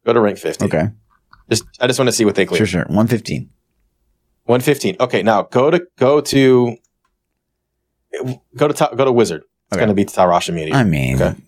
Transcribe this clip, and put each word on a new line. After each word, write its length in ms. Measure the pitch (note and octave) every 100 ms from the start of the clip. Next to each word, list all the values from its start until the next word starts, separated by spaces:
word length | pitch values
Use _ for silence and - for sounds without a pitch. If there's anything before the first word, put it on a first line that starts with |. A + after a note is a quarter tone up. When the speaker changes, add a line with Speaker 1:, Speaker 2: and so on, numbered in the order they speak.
Speaker 1:
Go 80 | A2+
to 80 | A#2
rank 160 | G#2 F2+
fifty. 300 | D#2+ D#2+ G2+
Speaker 2:
Okay. 240 | D#2 G#2 - _ _ _ _ -
Speaker 1:
Just, 160 | A2 - -
I 60 | B2+
just 120 | B2
wanna 140 | B2
see 140 | A2+ G#2
what 80 |
they 100 | G2
clear. 140 | F#2 -
Speaker 2:
Sure, 80 | G#2
sure. 180 | F2 -
One 120 | F#2+ A2+
fifteen. 420 | A#2 - C2+ B1+ _ _ _ _ _ _ _ _ _
Speaker 1:
One 160 | - B2
fifteen. 360 | D3 C#3 G2+ F#2
Okay, 220 | B2 G#2+
now 220 | G#2+ G#2
go 260 | - B2 C#3+
to, 120 | E3+ - -
go 240 | B2+ D3
to, 560 | C#3+ C#3 C3 B2+ A#2+ - _ _ _ _ _ _ _ _ _ _ _ _ _ - B2+ B2+ _ B2
go 120 | D3
to 60 |
top, 200 | - D3 A#2
go 100 | C#3
to 60 |
Wizard. 300 | A#2+ G2 D#2 - _ -
It's 80 | F#2
Speaker 2:
Okay. 40 |
Speaker 1:
gonna 140 | G#2+
be 100 | G2
Tarasha 480 | G2 - F2+ F2 -
Meteor. 220 | E2+ D#2
Speaker 2:
I 100 | C#3
mean, 320 | G#2+ D2+ B1+ C2
Speaker 1:
Okay. 140 | F2 F2